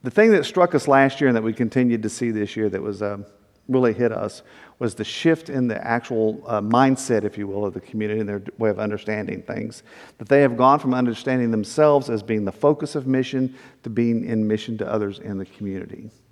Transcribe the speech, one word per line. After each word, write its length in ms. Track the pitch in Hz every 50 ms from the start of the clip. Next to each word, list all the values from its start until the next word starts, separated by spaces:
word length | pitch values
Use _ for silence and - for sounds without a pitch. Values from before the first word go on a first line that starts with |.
The 80 | - -
thing 200 | - 208 214 226
that 120 | 214 180 139
struck 300 | - - 180 175 175 -
us 120 | 143 -
last 320 | 147 139 135 135 135 131 -
year 100 | 147 131
and 80 | 120
that 60 | 113
we 120 | 110 113 110
continued 480 | - 123 110 - 135 127 120 117 113
to 80 | 107 107
see 200 | - - 127 120
this 240 | 110 107 104 101 -
year 140 | 113 110 104
that 140 | 95 95
was, 180 | - 104 101 98
um, 240 | 104 101 104 101 101 - _ _ _ _ _ _ _ -
really 240 | 127 131 127 117
hit 200 | 107 95 120 117
us 300 | 110 - - 107 - - _ - - - - - _ _
was 160 | 123 113 -
the 80 | - 107
shift 440 | - - - - 165 165 160 165 -
in 200 | 143 135 127 120
the 180 | 110 - -
actual, 560 | - 117 120 - - 127 110 110 110 107 92 -
uh, 140 | - 117 107
mindset, 640 | 101 107 117 123 135 135 131 127 - - 123 107
if 160 | 101 104 - -
you 80 | 101
will, 180 | 98 98 101 104
of 80 | 98
the 80 | 90 95
community 380 | - - - 110 107 104 107 110
and 100 | 110 101
their 120 | 104 101
d-, 100 | 95 - - -
way 100 | 113 110
of 120 | 101 95
understanding 600 | 107 104 104 101 - - 107 107 104 - 98 95
things. 440 | 95 - 104 107 113 113 113 - _ - - - - - _ _
That 100 | 117 101
they 140 | 143 143
have 140 | 143 131 120
gone 240 | 117 127 131 139 147
from 120 | - 131
understanding 600 | 127 127 123 120 113 - - 139 131 127 123 117
themselves 580 | 113 110 101 - - - 151 151 147 143 131 -
as 140 | 120 107 101
being 200 | 113 113 107 101
the 80 | 98
focus 440 | 92 - - 143 151 147 156 143 -
of 100 | 147 131
mission 480 | 131 131 131 127 127 - 131 131 127 131 - - - _ _ _
to 40 | 120
being 360 | 110 113 117 117 117 113 120
in 220 | - 117 110 107 107
mission 280 | 107 107 - - 117 107
to 140 | 110 -
others 280 | 110 110 104 101 98 95
in 180 | - 107 101 98
the 80 | 98
community. 640 | - - - 104 98 95 98 - - - - 110 110 _ _ _ _